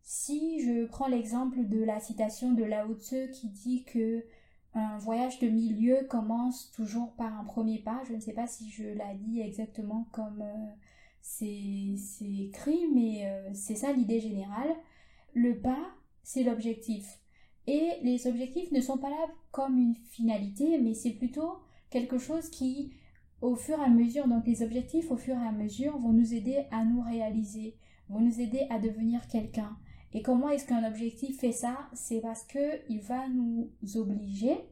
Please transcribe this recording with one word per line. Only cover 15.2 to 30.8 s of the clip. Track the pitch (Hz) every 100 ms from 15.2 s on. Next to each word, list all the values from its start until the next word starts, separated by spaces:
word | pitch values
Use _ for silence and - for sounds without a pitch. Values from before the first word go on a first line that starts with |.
| -
Le | 240 240 202
pas, | 247 269 349 - - -
c'est | - 254
l'objectif. | 247 220 226 220 - 202 - - _ _ - - -
Et | 294 330 -
les | 247 247 254
objectifs | 240 254 339 370
ne | 269
sont | 247 269
pas | 277
là | 302 320 - -
comme | - 269 254
une | 240 233
finalité, | - - 226 208 202 202 302 320
mais | 226
c'est | 220 240
plutôt | - 247 294 330 381 - - -
quelque | 254 240 254
chose | 262 320 -
qui, | - 262 269 277 - - - _ -
au | 247 240
fur | - 311
et |
à | 269
mesure, | 233 233 277 262
donc | 233 240
les | 220
objectifs | 226 240 247 320 330
au | 233
fur | -
et | 254 226
à |
mesure | 214 208 214 285 294
vont | 233
nous | 226 226
aider | 233 202 277 277
à | 226
nous | 226 240
réaliser, | 233 233 220 220 202 220 220 - - - -
vont | 202
nous | 233 226
aider | 233 262 277
à | 226
devenir | 220 214 226 240 -
quelqu'un. | 226 220 226 208 214 - - -
Et | 220
comment | 233 247 285
est-ce | 285 -
qu'un | 240